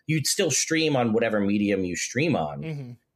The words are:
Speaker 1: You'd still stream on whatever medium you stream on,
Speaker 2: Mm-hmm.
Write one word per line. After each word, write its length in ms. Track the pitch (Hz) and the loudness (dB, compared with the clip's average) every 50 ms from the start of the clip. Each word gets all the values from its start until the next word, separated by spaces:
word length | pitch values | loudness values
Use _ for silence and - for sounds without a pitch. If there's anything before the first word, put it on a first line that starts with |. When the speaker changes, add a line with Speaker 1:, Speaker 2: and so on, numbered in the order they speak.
| _ - | _ -2
Speaker 1:
You'd 200 | 160 156 139 - | -2 -2 0 0
still 240 | - - 196 156 | 0 0 0 0
stream 460 | 131 - - - 160 160 160 156 143 127 | 2 0 0 0 0 0 2 2 2 2
on 160 | 120 113 107 | 2 2 2
whatever 260 | 113 117 113 107 104 | 2 2 2 2 2
medium 460 | 101 98 101 107 104 101 101 95 92 | 2 2 2 2 2 2 2 0 0
you 100 | 90 85 | -2 -4
stream 400 | - - - - 123 156 175 123 | -4 -6 -4 -2 0 0 2 2
on, 260 | 87 78 73 71 71 | 0 0 -2 -6 -8
Speaker 2:
Mm-hmm. 300 | 147 160 156 143 135 120 123 - _ _ _ | -8 -8 -8 -8 -10 -12 -14 -18 _ _ _